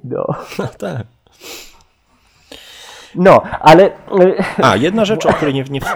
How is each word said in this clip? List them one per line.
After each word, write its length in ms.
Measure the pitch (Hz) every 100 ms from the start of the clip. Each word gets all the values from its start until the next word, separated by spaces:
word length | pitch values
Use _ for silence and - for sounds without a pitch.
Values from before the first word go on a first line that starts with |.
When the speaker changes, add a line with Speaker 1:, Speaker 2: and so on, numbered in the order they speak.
Speaker 1:
no. 220 | 123 - - 147
Speaker 2:
<laughs> 160 | - -
No 80 | 131 -
tak. 240 | 202 135 107 _ _ _ - - - - _ _ _ _ _ _ _ - - - - - -
Speaker 1:
No, 280 | 185 185 135 - -
ale, 260 | - 165 190 - - 196
y, 140 | 185 - 185 -
Speaker 2:
A, 140 | 135 98
jedna 280 | 147 220
rzecz, 220 | 202 160 165
o 60 |
której 220 | - 151
nie, 100 | 135 131
nie, 100 | 139 -